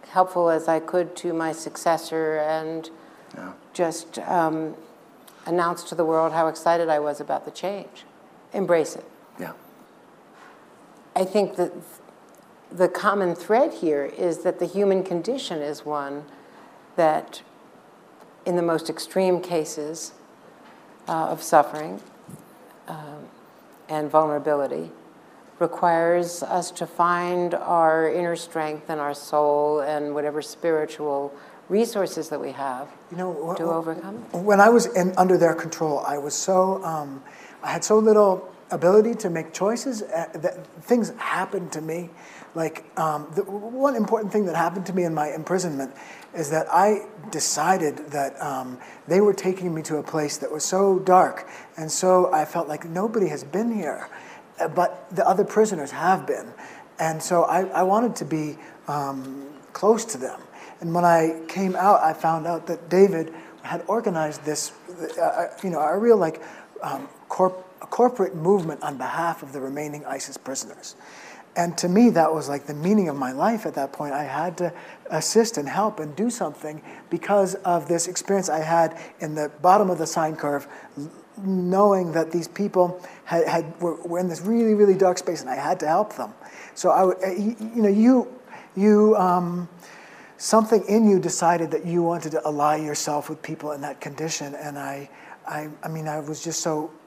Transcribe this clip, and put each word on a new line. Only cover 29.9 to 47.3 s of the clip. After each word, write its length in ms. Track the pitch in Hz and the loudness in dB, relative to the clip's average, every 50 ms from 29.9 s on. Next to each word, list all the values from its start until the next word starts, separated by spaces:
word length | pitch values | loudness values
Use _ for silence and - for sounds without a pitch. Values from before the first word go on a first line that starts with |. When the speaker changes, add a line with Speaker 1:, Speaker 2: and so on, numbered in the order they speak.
| 151 147 147 147 143 | -2 -4 -4 -4 -4
Speaker 1:
whatever 280 | 151 147 151 143 151 | -4 -4 -4 -4 -6
spiritual 880 | 143 - - - - 170 160 156 151 151 - - 151 147 143 139 139 139 139 - - - - - - - | -8 -8 -14 -6 -2 0 0 0 -2 -4 -6 -6 -4 -4 -2 -2 -4 -6 -10 -14 -20 -20 -20 -20 -8 -2
resources 600 | 180 208 233 226 - 208 190 165 - 165 151 - | 0 0 0 0 0 -2 -2 -2 -4 -8 -8 -6
that 120 | 156 143 | -6 -8
we 120 | 139 139 | -8 -8
have 360 | 131 135 139 139 127 127 143 - - - - - | -8 -6 -6 -6 -6 -8 -10 -14 -16 -20 -20 -14
Speaker 3:
You 60 | 175 | -8
know, 160 | 170 185 185 | -6 -6 -6
wh-, 240 | 170 147 151 165 180 | -6 -6 -6 -6 -6
Speaker 1:
to 100 | 165 165 | -4 -2
Speaker 3:
wh-, 40 | 165 | -2
Speaker 1:
overcome 560 | 165 165 160 165 160 165 165 190 202 233 226 - | -2 -2 -2 -4 -8 -8 -10 -12 -12 -14 -14 -10
it. 40 | - 175 | -8 -2
Speaker 3:
when 220 | 185 208 208 196 | 2 4 8 8
I 80 | 202 226 | 10 10
was 180 | 240 240 233 | 8 8 4
in, 280 | - - 185 175 185 190 | 4 0 0 0 2 4
under 220 | - 185 185 185 175 | 4 4 6 6 6
their 160 | 170 165 160 | 6 4 2
control, 460 | 165 - 165 - - 170 156 143 135 | 0 -6 -10 -6 -4 -2 -2 -2 -2
I 180 | - - 143 147 | -2 -4 -4 -4
was 160 | 139 147 - | -4 -6 -6
so, 480 | - - - 190 185 185 190 190 185 190 | -4 -2 2 4 4 4 4 2 -2 -4
um, 380 | 165 160 156 147 139 135 135 - - - - - - - - | -6 -6 -6 -6 -8 -12 -14 -16 -20 -20 -20 -20 -20 -20 -10
I 80 | - - | -8 -6
had 140 | 156 170 - | -6 -4 0
so 140 | - 208 220 | 4 4 6
little 540 | 214 226 214 208 208 202 185 185 - - - - - - | 6 8 8 8 8 6 4 2 -4 -14 -18 -20 -10 -8
ability 440 | 180 156 147 175 196 214 214 233 233 | -4 2 4 6 6 8 6 6 0
to 140 | - - 185 | -2 -4 -4
make 220 | 170 160 160 - | -2 -4 -6 -8
choices, 500 | - - 180 202 233 233 - 277 247 214 | -4 -2 0 0 0 -2 -4 -6 -6 -6
uh, 260 | 202 - - 165 165 - - | -8 -6 -6 -6 -6 -6 -8
that 320 | 160 151 175 - 165 165 - - 165 | -4 -4 -4 -4 -6 -16 -18 -20 -20
things 300 | - - 240 247 208 165 - | 0 2 2 2 2 -2 -4
happened 560 | - - - 151 165 185 190 - 196 180 156 | -8 -6 -4 -4 -4 -4 -4 -6 -8 -8 -8
to 80 | - 160 | -10 -8
me. 300 | 160 160 160 170 175 170 - - - - - - - - - | -8 -6 -6 -8 -8 -12 -16 -20 -20 -20 -20 -20 -20 -12 -6
Like, 300 | 165 165 156 151 - - - - - | -4 -4 -4 -4 -8 -18 -12 -4 -2
um, 300 | 160 160 151 147 151 147 160 | -2 -2 -2 -4 -6 -6 -4
the 100 | 175 202 | -4 -4
w-, 140 | - 196 208 | -4 -6 -10
one 380 | 208 226 240 262 269 285 269 | -10 -8 -4 0 0 2 2
important 360 | 233 214 - 220 220 214 190 | 2 0 2 0 0 0 0
thing 120 | 175 214 208 | 0 0 0
that 100 | 180 160 | 0 0
happened 280 | 165 165 170 175 196 180 | 0 0 0 0 -4 -8
to 60 | - | -4
me 120 | 175 185 175 | -2 -2 0
in 100 | 170 160 | 0 0
my 140 | 156 151 151 | -2 -2 -4
imprisonment 680 | 139 160 156 - 175 190 180 175 151 135 135 127 - - - - - - - - - | -4 -8 -4 -2 -2 -2 -2 -2 -4 -6 -8 -8 -10 -16 -18 -18 -18 -20 -20 -14 -8
is 160 | 170 156 143 | -6 -4 -2
that 160 | 156 160 - - | 0 -2 0 2
I 360 | - 170 190 208 214 202 - - - - 147 214 | 4 4 6 6 4 2 -2 -10 -16 -18 -14 -10